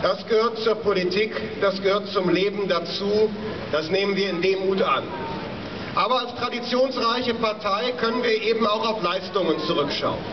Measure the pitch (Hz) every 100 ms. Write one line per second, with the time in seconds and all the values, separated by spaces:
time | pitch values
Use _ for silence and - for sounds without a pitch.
0 | 175 196 196 220 233 220 226 214 202 185
1 | 180 185 214 - - - 196 196 190 202
2 | 196 202 180 175 202 202 190 170 170 -
3 | 202 208 220 - - - - 147 160 190
4 | 202 190 196 170 190 190 190 185 175 131
5 | 117 - - - - - - - - -
6 | 196 254 247 - 240 233 226 247 262 262
7 | 226 240 240 226 214 214 208 202 247 247
8 | 226 233 247 214 208 214 220 214 226 180
9 | 175 185 - 208 165 151 - 147 143 -
10 | 127 104 -